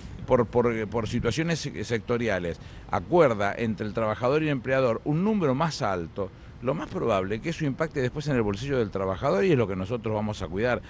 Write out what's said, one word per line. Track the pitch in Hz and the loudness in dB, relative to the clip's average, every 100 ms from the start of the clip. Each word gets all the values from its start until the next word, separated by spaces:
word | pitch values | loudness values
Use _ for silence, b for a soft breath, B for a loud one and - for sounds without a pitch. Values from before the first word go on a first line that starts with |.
| B B - | B B 0
por, | 131 117 | 2 4
por, | 123 120 113 104 | 2 2 0 -2
por | 113 107 | -2 -2
situaciones | 120 120 113 165 165 | 0 0 0 0 -2
se-, | 147 76 | -4 -6
sectoriales, | 104 120 95 120 117 92 85 80 B B B | -4 -4 0 0 2 0 -2 -6 B B B
acuerda | 101 90 175 147 107 101 - | -4 2 6 6 6 0 0
entre | 113 101 107 | -2 -2 -2
el | |
trabajador | 107 110 107 123 151 | 0 0 2 2 2
y | 156 | 2
el | |
empleador | 139 127 131 127 113 | -2 0 2 2 2
un | - 151 | 0 0
número | 202 214 151 | 2 2 2
más | 127 160 - | 2 0 0
alto, | 113 95 82 - 98 B B B | 0 0 -2 -4 -6 B B B
lo | 120 | -4
más | 151 311 | -2 -4
probable | 185 127 101 95 110 | -2 2 2 2 -2
es | |
que | 147 | -4
eso | 156 151 | -2 -2
impacte | 123 160 147 | 0 -2 0
después | 123 147 147 | -2 -2 -2
en | |
el | 131 | 2
bolsillo | 104 98 139 131 | 2 0 -2 0
del | 107 | 0
trabajador | 95 95 92 127 190 | 0 -2 0 0 2
y | 196 | 4
es | 139 | 4
lo | 104 | 4
que | 95 | 0
nosotros | 92 120 110 | -2 -4 -2
vamos | 107 107 104 | -2 -2 -4
a | 87 | -4
cuidar. | 92 120 117 B | -2 0 0 B